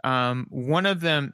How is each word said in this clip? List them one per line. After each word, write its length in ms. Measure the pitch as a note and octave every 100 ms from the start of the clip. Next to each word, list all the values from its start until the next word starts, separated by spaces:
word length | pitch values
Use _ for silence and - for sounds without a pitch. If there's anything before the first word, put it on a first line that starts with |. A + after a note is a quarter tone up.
um, 420 | C3 B2+ B2 B2 -
one 360 | C#3 B2+ E3 G3
of 140 | F#3
them 320 | E3 D3+ C#3